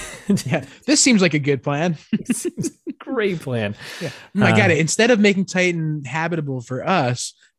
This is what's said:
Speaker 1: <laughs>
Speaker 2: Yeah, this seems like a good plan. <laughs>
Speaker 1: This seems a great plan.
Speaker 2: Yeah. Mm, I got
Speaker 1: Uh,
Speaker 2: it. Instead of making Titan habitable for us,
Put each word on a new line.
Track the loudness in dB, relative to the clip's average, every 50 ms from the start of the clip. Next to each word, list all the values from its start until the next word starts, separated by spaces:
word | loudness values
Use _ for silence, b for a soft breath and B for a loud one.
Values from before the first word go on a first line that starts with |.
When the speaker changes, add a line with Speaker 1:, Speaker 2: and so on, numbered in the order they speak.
| -4 -8 -14
Speaker 1:
<laughs> | -8 -2 0 0 0 0
Speaker 2:
Yeah, | -2 -2 -2 -4 B B B _
this | 0 2 4
seems | 4 4 6 6
like | 4 4 2
a | 2
good | 2 0 0 0 0
plan. | -2 -2 0 0 -2 -2 -4 -4 _
<laughs> | -4 -4 -2 -4
Speaker 1:
This | -4 -4 -4
seems | -6 -6 -4 -6 -6 -6 _ _ -14
a | -14 -12
great | -10 -6 -4 -2 0 0 -2 -4
plan. | -4 -4 -4 -2 -2 -4 -6 B B B B B
Speaker 2:
Yeah. | -10 B B B B B -4
Mm, | 0 0
I | 2 4
got | 4 4 4
Speaker 1:
Uh, | 4
Speaker 2:
it. | 2
Instead | 2 0 2 2 4 4
of | 4 4
making | 4 4 4 2 0
Titan | -2 -2 0 0 0 0 -2 -2 -2 -4 -4 -6
habitable | -6 -4 -4 -2 -2 -2 -4 -4 -4 -6 -6
for | -6 -8 -8 -4 -2 0
us, | 2 2 2 2 0 -2 -6 -10 b b b b b